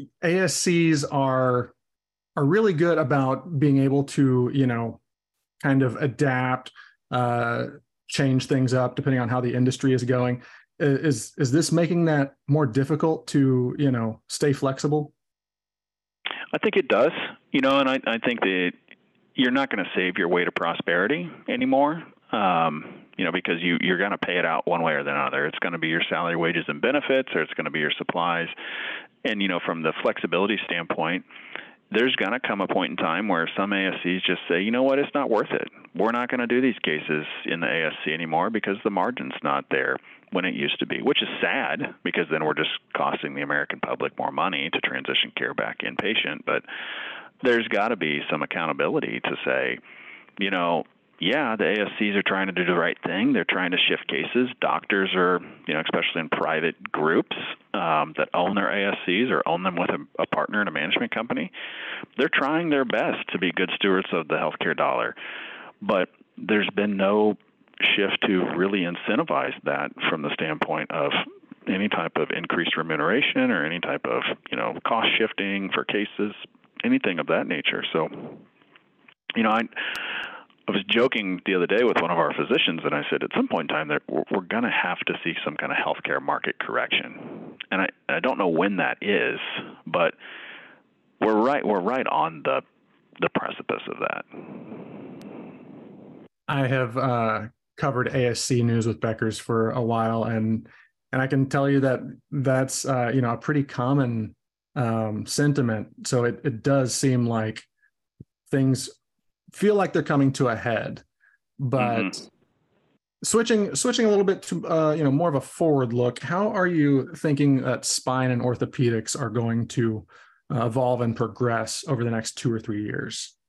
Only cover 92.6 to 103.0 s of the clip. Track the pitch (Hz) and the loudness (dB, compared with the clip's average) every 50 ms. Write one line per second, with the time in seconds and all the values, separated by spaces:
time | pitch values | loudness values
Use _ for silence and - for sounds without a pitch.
92.6 | - - _ _ _ _ _ _ _ _ - - - - - - - - - - | -2 -6 _ _ _ _ _ _ _ _ -6 -4 -4 -2 -2 -2 -4 -4 -6 -8
93.6 | - - - 52 - - - - - - 50 50 - - - - - - - - | -6 -6 -6 -4 -6 -8 -6 -4 -4 -4 -4 -6 -8 -12 -14 -16 -14 -14 -14 -16
94.6 | - - - - - - - - - - - - - - - - - - - - | -14 -14 -14 -14 -14 -16 -16 -16 -16 -16 -16 -16 -16 -16 -16 -16 -16 -16 -18 -18
95.6 | - - - - - - - - - - - - - - _ _ _ - 147 139 | -20 -20 -20 -20 -20 -20 -20 -20 -20 -20 -20 -20 -20 -20 _ _ _ -4 -2 0
96.6 | 135 123 135 131 127 113 113 131 123 127 123 117 113 110 107 104 107 120 - _ | 0 2 2 0 0 0 -2 -2 0 0 2 2 2 2 0 -2 -4 -8 -12 _
97.6 | _ _ _ - - 147 120 123 123 - 139 135 123 120 113 - - - 135 120 | _ _ _ -2 -2 0 0 0 -2 0 0 2 2 2 2 0 0 0 2 2
98.6 | 117 117 117 117 110 117 107 - - 113 110 - 117 110 107 - - - 117 113 | 4 4 2 2 2 0 0 0 -2 -2 -2 0 -2 -2 -2 -4 -4 -2 0 2
99.6 | 113 110 - 127 117 113 117 113 113 113 113 113 110 113 113 110 110 110 110 110 | 2 2 0 0 0 0 0 0 0 0 0 0 -2 0 0 0 0 0 0 -2
100.6 | - - - - - _ _ _ _ _ - 131 131 131 147 135 135 135 - 143 | -4 -10 -18 -20 -20 _ _ _ _ _ -2 -2 0 2 2 2 2 2 2 2
101.6 | 139 139 143 139 131 135 127 - - - - - _ _ - 147 127 135 131 131 | 2 4 4 4 4 4 2 0 -2 -8 -14 -16 _ _ -6 -2 2 2 4 2
102.6 | 131 127 - - - 135 135 127 | 2 0 -2 -4 -2 -2 0 0